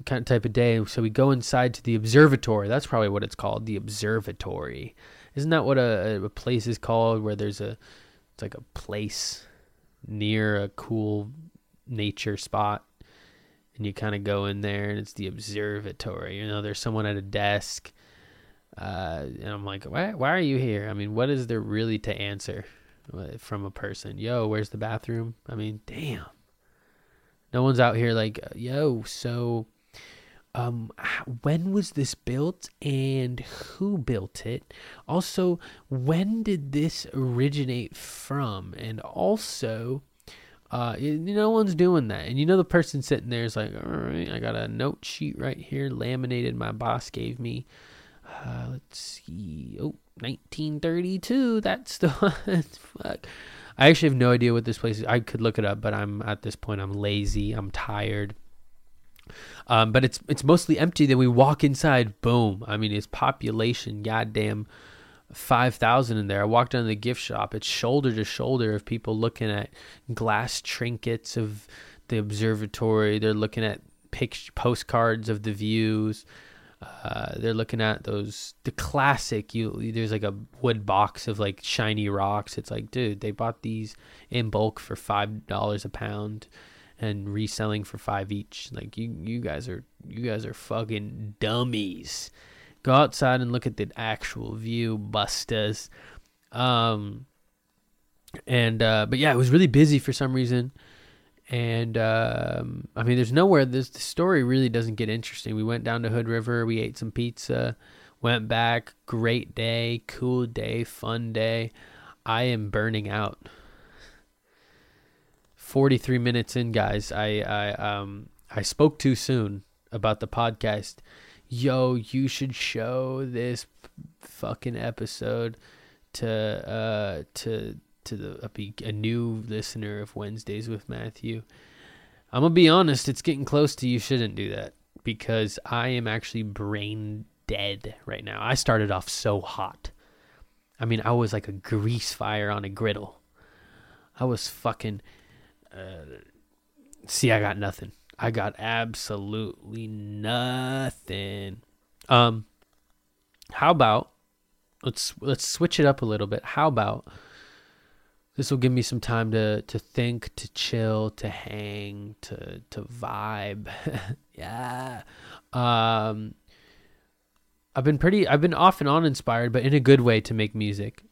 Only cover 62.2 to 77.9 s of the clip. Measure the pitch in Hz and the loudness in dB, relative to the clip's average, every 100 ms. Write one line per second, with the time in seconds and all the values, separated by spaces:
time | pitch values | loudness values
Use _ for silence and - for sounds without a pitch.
62.2 | 117 120 110 98 107 107 107 104 - - | 2 4 4 0 -4 -2 0 -2 -4 0
63.2 | 131 - - 110 117 120 117 107 107 113 | 0 0 -2 0 0 0 -4 -6 -2 -2
64.2 | 110 107 107 107 110 - - - - - | 0 0 0 -2 -6 -14 -20 -20 -20 -20
65.2 | - - - 123 127 - 113 123 120 110 | -20 -6 2 4 4 4 4 4 4 0
66.2 | 101 101 104 117 123 127 113 107 113 123 | 0 0 4 4 4 2 0 -2 -2 -4
67.2 | - 110 104 107 - - 117 143 135 110 | -4 -4 -4 -4 -4 -2 2 4 4 2
68.2 | 104 - 123 131 110 104 - 117 - 110 | -2 -2 0 2 2 0 -2 -4 -2 0
69.2 | 113 - 110 101 - - - - - 117 | 0 0 -2 -2 -6 -12 -20 -16 -10 -4
70.2 | 110 107 120 - - - 120 117 120 113 | 2 2 0 -4 -6 -4 -4 -2 -2 -4
71.2 | - - 107 104 - - - - - 113 | -4 -4 -2 -6 -14 -20 -20 -16 -4 -2
72.2 | 104 104 110 107 107 - 113 110 107 104 | 0 0 0 0 -2 -2 2 4 4 4
73.2 | 110 104 107 - 110 - - _ _ - | 2 2 0 0 -2 -4 -12 _ _ -4
74.2 | 123 - - - 123 117 - 120 117 113 | -4 -6 -10 -2 0 0 0 2 2 2
75.2 | 110 107 107 104 107 110 110 107 107 107 | -2 -4 -4 -4 0 2 2 2 0 -4
76.2 | - - - - - - - - - - | -10 -20 -20 -20 -20 -20 -20 -12 -8 -6
77.2 | - - 113 110 110 113 110 | -6 -4 -2 -2 -2 0 0